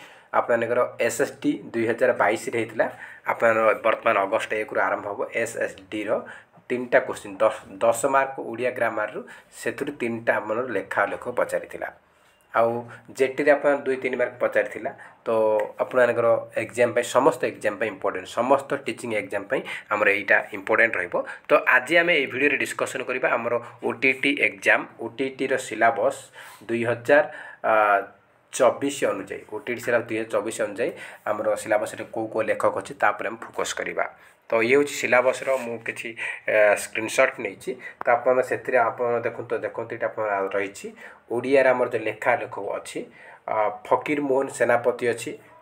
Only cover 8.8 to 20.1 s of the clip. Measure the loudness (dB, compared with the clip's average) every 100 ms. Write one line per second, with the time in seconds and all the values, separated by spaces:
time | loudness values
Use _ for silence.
8.8 | -2 -2 -4 -8 -14 -18 _ -8 -8 -4
9.8 | -6 -4 -4 -2 0 0 -2 -4 -2 -4
10.8 | -2 0 0 -2 -6 -2 -2 -2 -6 -10
11.8 | -12 -12 _ _ _ _ _ 0 2 0
12.8 | -8 -16 -12 -2 0 2 4 4 4 0
13.8 | 0 -2 -2 -2 -2 -2 0 2 0 -4
14.8 | -10 -10 -16 -8 -2 2 2 2 -2 -4
15.8 | 0 4 4 4 2 2 0 -6 -4 2
16.8 | 2 2 2 4 4 2 -2 -2 -4 -2
17.8 | -4 -2 -4 -4 -4 -2 2 2 2 -6
18.8 | -4 -6 -4 -4 -4 -6 -4 -4 -4 -10
19.8 | -4 2 4